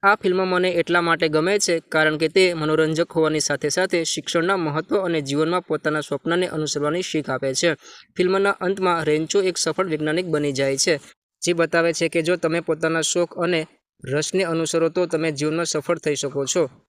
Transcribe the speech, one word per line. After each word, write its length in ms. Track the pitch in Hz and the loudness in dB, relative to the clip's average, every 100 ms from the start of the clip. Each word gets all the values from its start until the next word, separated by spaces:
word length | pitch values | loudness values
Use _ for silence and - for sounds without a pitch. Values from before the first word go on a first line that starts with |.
આ 140 | 196 214 | 4 2
ફિલ્મ 240 | 196 180 185 | 2 0 0
મને 240 | 180 185 170 | 0 0 0
એટલા 220 | 165 175 | 2 2
માટે 240 | 170 165 165 | 2 2 2
ગમે 260 | 156 165 202 | 2 2 0
છે 160 | 196 165 - | 0 -2 0
કારણ 260 | 160 156 151 | 2 2 2
કે 100 | 160 | 0
તે 140 | 190 185 | 4 4
મનોરંજક 600 | 170 151 156 156 156 170 | 2 0 2 2 2 0
હોવાની 320 | - 156 156 147 | 2 2 0 -2
સાથે 220 | 143 147 | -2 -2
સાથે 280 | 156 190 175 | 0 0 0
શિક્ષણના 520 | 160 - - 170 165 196 | -2 -4 -2 -2 0 0
મહત્વ 380 | 160 147 160 208 | 0 -2 -2 -2
અને 160 | 190 165 | 0 -2
જીવનમાં 420 | 139 143 156 180 175 | -2 0 0 0 -2
પોતાના 380 | 156 156 151 147 | -2 0 -2 -4
સ્વપ્નને 400 | 143 165 170 180 | -6 -2 0 0
અનુસરવાની 600 | 160 151 151 147 165 185 | -2 -4 -2 -2 -2 -2
શીખ 220 | 160 147 | -4 -2
આપે 200 | 131 135 | -4 -2
છે. 160 | 131 170 151 - - - | 0 0 0 -8 -20 -20
ફિલ્મના 420 | - 180 190 196 202 | -2 0 2 0 0
અંતમાં 400 | 185 196 185 170 | -2 0 0 0
રેન્ચો 340 | 151 151 160 202 | 0 0 0 0
એક 140 | 190 175 | 0 -2
સફળ 320 | - 156 190 | -4 -2 -2
વૈજ્ઞાનિક 340 | 156 156 160 185 | -2 -2 -2 0
બની 280 | 151 147 135 | 0 0 0
જાય 200 | 135 135 | -2 0
છે, 160 | - 151 - - _ _ | 0 0 -2 -20 _ _
જે 80 | - | -2
બતાવે 360 | 170 165 170 165 | 2 2 2 2
છે 140 | 165 165 | 2 0
કે 120 | 170 | 0
જો 120 | 160 175 | 0 0
તમે 240 | 165 165 | 0 -2
પોતાના 480 | 165 156 160 165 151 | -2 -2 0 0 0
શોખ 200 | 180 175 - | 0 -2 -2
અને 220 | 170 170 156 _ _ _ | 0 0 -2 _ _ _
રસને 400 | - 139 156 185 | -4 -2 -2 -2
અનુસરો 440 | 180 165 165 165 165 | 0 -2 0 0 0
તો 120 | 165 175 | 0 -2
તમે 220 | 160 160 | 0 -2
જીવનમાં 380 | 143 147 160 170 | -2 -2 -2 -2
સફળ 260 | 151 - 165 | -4 -2 -2
થઈ 180 | - 143 | -2 -4
શકો 240 | 143 139 139 | -4 -4 -2
છો. 160 | 180 143 - | 0 0 -4